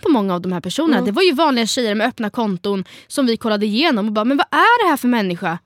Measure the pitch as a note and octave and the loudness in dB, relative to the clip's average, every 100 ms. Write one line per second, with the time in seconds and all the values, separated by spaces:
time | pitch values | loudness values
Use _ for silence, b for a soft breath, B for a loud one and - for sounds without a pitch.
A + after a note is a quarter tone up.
0 | G4 C4 G3 F3 F#3 F3+ F3+ A3 D#4+ A#3 | 2 2 2 -2 -4 -6 -4 -2 2 2
1 | G3+ A3+ F#4 C#4 D#4+ B3 A3 - A3+ G#3 | 0 2 2 2 2 2 0 -2 -2 0
2 | A#3 - G#3 - A3 F3+ G3+ G3+ F3 B | -2 -2 -6 -4 -4 -4 -4 -4 -6 B
3 | B - B3+ A3 A3+ G#3 G#3+ G#3 E4 A#3 | B -2 0 0 -2 -2 0 0 0 0
4 | G#3+ G#3+ A3+ C#4 - D4 G4+ A#4+ G4 D4 | -2 -2 0 0 0 2 4 4 2 2
5 | B3 A#3+ F#3+ F3 F#3 E3+ | 0 0 0 -2 -6 -6